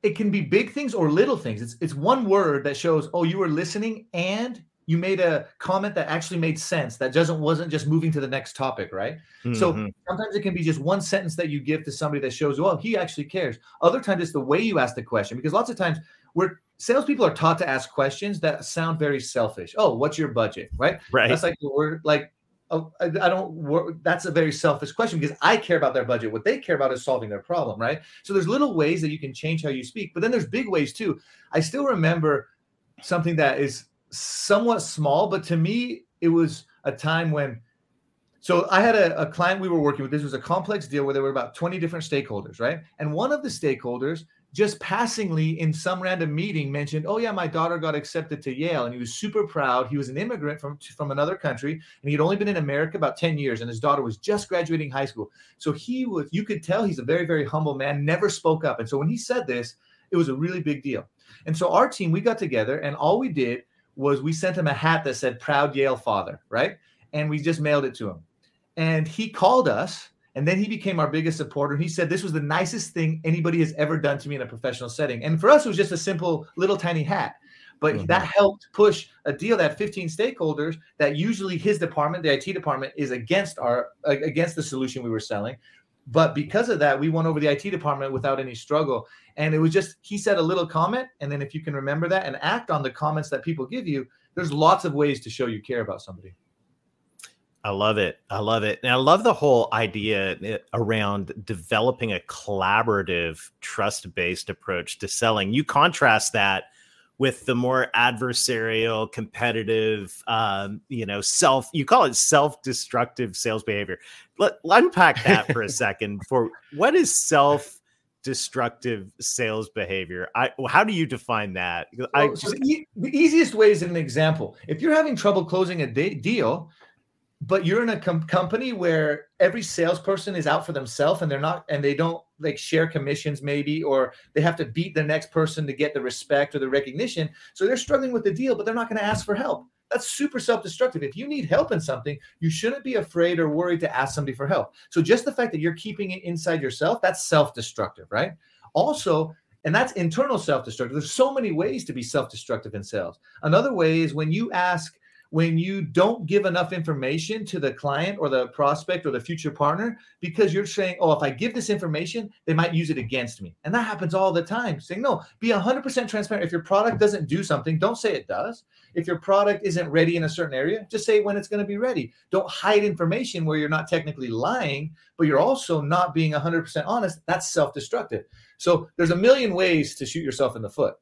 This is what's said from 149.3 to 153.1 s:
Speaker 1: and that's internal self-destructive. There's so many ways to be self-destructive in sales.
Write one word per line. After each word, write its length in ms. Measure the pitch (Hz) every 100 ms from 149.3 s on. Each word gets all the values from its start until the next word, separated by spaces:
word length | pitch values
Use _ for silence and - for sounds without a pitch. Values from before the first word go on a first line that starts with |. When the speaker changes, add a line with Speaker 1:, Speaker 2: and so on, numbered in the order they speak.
| - _ _
Speaker 1:
and 100 | 147
that's 180 | 196 254
internal 460 | 202 170 165 277 220
self-destructive. 560 | 160 135 123 113 120
There's 180 | 143 147
so 220 | - 262
many 180 | 269 226
ways 320 | 156 202 262
to 80 | -
be 100 | 123
self-destructive 720 | 117 143 123 107 - 110 104
in 80 | 104
sales. 360 | 95 107 85